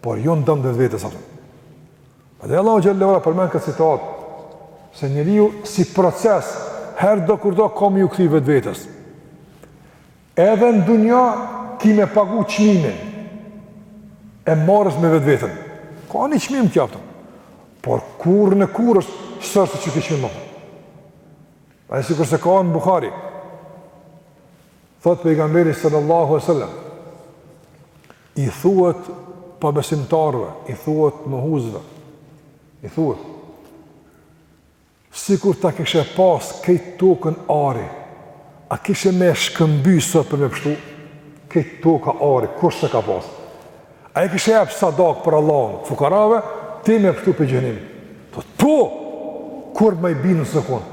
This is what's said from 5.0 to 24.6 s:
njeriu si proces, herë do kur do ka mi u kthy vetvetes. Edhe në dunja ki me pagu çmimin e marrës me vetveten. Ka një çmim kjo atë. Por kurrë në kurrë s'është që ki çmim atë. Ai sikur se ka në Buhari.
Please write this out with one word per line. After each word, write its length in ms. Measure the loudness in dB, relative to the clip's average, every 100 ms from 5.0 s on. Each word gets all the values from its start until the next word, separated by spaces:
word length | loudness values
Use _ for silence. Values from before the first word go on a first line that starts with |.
| -4
njeriu 420 | -2 2 4 4 0
si 200 | -8 -2 0
proces, 520 | 2 0 2 2 2 0 -10 -10 -12 -12 -2
herë 280 | 2 2 2
do 100 | 0
kur 180 | 0
do 140 | 2 0
ka 200 | 2 0
mi 120 | 2
u 60 | 2
kthy 180 | 2 2
vetvetes. 560 | 2 4 2 0 -10 -14 -20 -20 -20 -20 -20 -20 -20 -20 -20 -20 _ _ _ _ 2
Edhe 360 | 4 6 4
në 120 | 4 4
dunja 360 | 4 4 4 4 0 -6 -10 -12 0
ki 140 | 4
me 120 | 4 4
pagu 320 | 2 2 0 -2
çmimin 480 | 2 4 4 2 -4 -12 -14 -16 -16 -18 -20 -20 -20 -20 -20 -20 -20 -20 -8 0
e 100 | 2 4
marrës 320 | 4 4 2
me 140 | 2
vetveten. 420 | 4 4 2 0 -8 -16 -18 -20 -20 -8
Ka 160 | -4 0
një 140 | 0
çmim 280 | -2 0 2
kjo 160 | 2 -2
atë. 160 | -6 -18 -20 -20 -20 -20 -20 -20 _
Por 180 | -4 -4 -4 -6
kurrë 400 | 2 4 4 4
në 100 | 2
kurrë 300 | 0 2 2
s'është 760 | 0 -12 -16 -14 -2 0 0 -2
që 100 | -4
ki 100 | -4 -4
çmim 180 | -4 -6
atë. 180 | -10 -18 -20 -20 -20 -20 -20 -20 _ _ -20 -20 _ _ _ -8
Ai 80 | -6
sikur 240 | -4 -2 0
se 140 | 0
ka 160 | 2 2
në 120 | 2
Buhari. 380 | 0 0 0 -2 -10 -14 -16 -18 -20 -20 -20 -20 -20 -20 -20 _ _ _ _